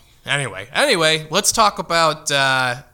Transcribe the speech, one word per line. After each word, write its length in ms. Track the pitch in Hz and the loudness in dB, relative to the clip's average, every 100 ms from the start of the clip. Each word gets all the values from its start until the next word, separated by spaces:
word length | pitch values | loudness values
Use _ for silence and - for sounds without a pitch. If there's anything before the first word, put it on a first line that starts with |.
| - _ - | -20 _ -4
Anyway, 400 | 143 123 92 104 | -4 -4 -8 -6
anyway, 540 | - 285 185 156 160 151 | 0 2 2 2 0 -2
let's 200 | 175 214 | -2 0
talk 280 | - 208 202 | 2 2 0
about, 500 | 165 165 160 151 - | -2 0 2 0 -2
uh, 440 | 139 135 131 127 127 - | 0 2 0 0 -4 -12